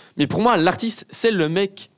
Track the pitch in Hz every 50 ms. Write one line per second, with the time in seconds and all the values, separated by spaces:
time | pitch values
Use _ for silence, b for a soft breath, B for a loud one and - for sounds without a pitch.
0 | B B B B 147 147 - 160 214 247 240 185 156 180 175 - - 226 214 -
1 | - - - - - 226 226 190 160 151 160 185 202 190 196 - - - _